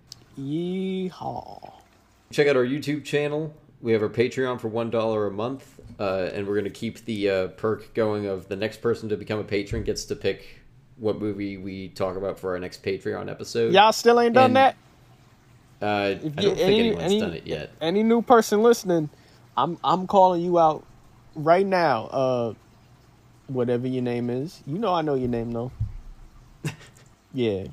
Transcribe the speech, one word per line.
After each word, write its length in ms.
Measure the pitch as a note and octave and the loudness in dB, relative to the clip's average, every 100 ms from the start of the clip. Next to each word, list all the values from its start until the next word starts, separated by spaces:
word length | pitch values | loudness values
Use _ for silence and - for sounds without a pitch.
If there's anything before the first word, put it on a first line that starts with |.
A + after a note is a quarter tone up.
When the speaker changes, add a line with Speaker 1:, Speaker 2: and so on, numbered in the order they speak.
| _ - - - | _ -20 -20 -12
Speaker 1:
Yeehaw. 1300 | C#3 D#3 F3 F#3 F#3+ F#3+ F#3 - - B2 - - - - _ _ _ _ _ | -6 -4 -4 -4 -4 -4 -6 -8 -10 -10 -12 -16 -18 -20 _ _ _ _ _
Speaker 2:
Check 160 | - D3 | 0 4
out 100 | C3 | 4
our 80 | |
YouTube 380 | B2 C#3+ C3+ D3 | 2 -2 -4 -6
channel. 480 | - D3 D3 D3 D#3 - - _ | -2 -2 -2 -4 -6 -12 -20 _
We 100 | A#2+ | 0
have 100 | A2+ | 2
our 40 | G#2 | 2
Patreon 520 | - B2+ C3 C3 A#2+ | 2 0 0 -2 -2
for 80 | A2+ | -4
one 200 | A2 A2+ | -4 -2
dollar 380 | A2+ A2 A2 G#2 | 0 0 0 0
a 40 | |
month, 480 | G2 A#2+ C3+ - - - - | -2 -4 -6 -14 -20 -18 -6
uh, 320 | G2+ F#2+ F2+ | -2 0 -2
and 140 | - G2+ | -4 -2
we're 80 | G2+ | -2
gonna 140 | G2 | -2
keep 340 | - A2+ - - | -4 -8 -8 -8
the, 220 | G#2+ G2 | -2 0
uh, 200 | F#2+ F#2 | 2 -2
perk 440 | - A2 G#2 - | -2 -2 -2 -4
going 320 | - G#2+ G#2 G2+ | -2 0 0 -2
of 200 | F#2+ F2 | -6 -6
the 80 | G2 | -6
next 260 | G#2+ - | -4 -2
person 260 | - G#2+ A2 | -2 -2 -2
to 80 | G2+ | -6
become 240 | - G#2+ | -4 -6
a 40 | |
patron 380 | G2+ G#2 G2 A2+ | -2 -2 -2 -4
gets 220 | G#2+ G2+ | -4 -6
to 100 | - | -6
pick 460 | G#2 G2 F#2+ - - - - _ - | -4 -2 -4 -8 -20 -20 -20 _ -6
what 220 | G#2+ G2 | -4 -2
movie 380 | G#2 G2 G2+ G2 | -4 -4 -6 -8
we 320 | F#2+ F#2+ F#2+ | -10 -10 -10
talk 280 | - F#2+ F#2 | -4 -4 -2
about 220 | F#2+ E2+ | -6 -4
for 140 | F#2+ | -4
our 80 | F2+ | -4
next 240 | F2+ - | -6 -6
Patreon 440 | G2+ F#2+ G#2+ G2 F#2+ | -4 -4 -4 -6 -8
episode. 440 | G2+ G#2 A#2+ A#2 | -10 -6 -2 4
Speaker 1:
Y'all 180 | F#3 A3 | 6 6
still 280 | A3 A#3 A#3+ | 4 4 4
ain't 140 | A#3+ | 6
done 220 | A#3 C4 C4 | 6 6 6
Speaker 2:
And, 0 | |
Speaker 1:
that? 200 | C4+ - _ _ _ - _ _ _ _ _ - | 4 2 _ _ _ -20 _ _ _ _ _ -8
Speaker 2:
uh, 40 | G#2 | -2
I 200 | G#2 G2+ | 0 0
Speaker 1:
If 260 | G2 D#3 C#3+ | -2 -4 -2
Speaker 2:
don't 80 | |
Speaker 1:
you, 100 | G3+ | 0
Speaker 2:
think 60 | - | 2
Speaker 1:
any, 180 | F3+ G#3+ | 2 4
Speaker 2:
anyone's 220 | A#3 E3+ | 2 0
Speaker 1:
any, 160 | E3 G#3 | 0 0
Speaker 2:
done 120 | G3+ | 0
it 120 | E3 - | -6 -6
yet. 240 | D2+ C#2+ - | -8 -8 -6
Speaker 1:
any 200 | E3 G3 | -2 2
new 200 | A3 A#3 | 4 4
person 400 | - A#3+ - G#3 | 6 6 6 4
listening, 480 | A#3 A#3 F3+ E3+ D3+ - - - - - | 4 4 2 0 0 -8 -20 -20 -8 -2
I'm, 200 | C#3+ E3 | -2 -2
I'm 220 | C3+ F3 F#3 | 0 0 2
calling 340 | G3 F#3 F3 | 6 6 4
you 160 | F3 F3 | 2 4
out 260 | D#3+ D3+ - - - - - | 4 2 -6 -20 -20 -20 -18
right 320 | D#3 D3+ F3 G3 | -4 2 4 4
now. 400 | F#3 E3 A#2 G2 | 2 2 2 -2
Uh, 480 | C3+ C3 B2 A#2 - - - - - _ _ _ _ - | -2 0 0 -2 -6 -16 -20 -20 -20 _ _ _ _ -6
whatever 380 | B2+ A#2+ A#2+ B2+ | -2 0 0 -2
your 160 | B2+ | -2
name 280 | B2 A#2+ A#2+ | -2 -2 -2
is, 320 | B2+ D#3 - - | -4 -6 -10 -10
you 120 | E3+ | -4
know 140 | A3+ | -2
I 80 | F3 | 0
know 120 | D#3 | 0
your 140 | C3+ B2 | 0 0
name 220 | A#2 A#2 | -2 -4
though. 180 | A#2 B2 - - - - - - - - - | -6 -8 -6 -8 -8 -16 -20 -20 -20 -20 -12
Speaker 2:
<laughs> 80 | D#3 - - - - _ _ | -10 -10 -16 -20 -20 _ _
Speaker 1:
Yeah, 320 | C3+ A2+ G2 G2 | -2 0 0 -4